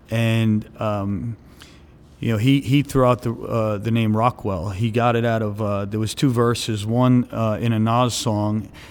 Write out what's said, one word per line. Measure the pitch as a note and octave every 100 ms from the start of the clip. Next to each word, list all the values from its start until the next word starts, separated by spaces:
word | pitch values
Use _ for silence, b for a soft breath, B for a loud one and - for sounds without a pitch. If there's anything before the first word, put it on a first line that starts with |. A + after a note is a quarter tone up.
| -
And, | A2+ A2+ A2+ A2+ G#2+ - -
um, | A2 G#2 G2 G2+ A#2+ A2+ B B B B B B - -
you | A#2
know, | A2
he, | B2 C#3
he | C3+ C#3+
threw | C3+ C3+ B2
out | B2
the, | A#2+
uh, | A#2 - A#2 A2 G#2
the | A2
name | A2+ A2 G#2+
Rockwell. | A#2+ - G#2+ F#2+ G#2
He | F#2+ A#2
got | A2 A#2+ A#2
it | A#2
out | A2+
of, | G#2+ G#2
uh, | G#2+ G2+ G2+
there | G#2+
was | A2
two | - C#3+
verses, | A#2+ A#2+ A#2 - A2 G#2
one, | A#2 B2+ B2 A#2+
uh, | A2 A2+ G#2+
in | A2+
a | A2+
Nas | A2 A#2 B2
song, | G#2+ - G#2 G#2 G#2+ G#2 B B